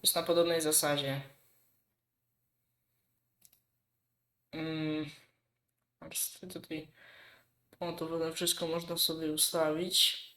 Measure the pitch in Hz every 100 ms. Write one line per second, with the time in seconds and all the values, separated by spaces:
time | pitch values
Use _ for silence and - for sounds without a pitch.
0 | - 175 165 170 170 165 156 156 151 147
1 | 139 135 139 - _ _ _ _ _ _
2 | _ _ _ _ _ _ _ _ _ _
3 | _ _ _ _ _ _ _ _ _ _
4 | _ _ _ _ _ 156 160 160 156 156
5 | 151 - _ _ _ _ _ _ _ _
6 | - - - - 180 - - 156 156 _
7 | - - - - _ _ _ - 175 165
8 | 160 165 165 160 175 - 165 165 170 170
9 | - 160 160 151 - 170 156 156 180 -
10 | - - -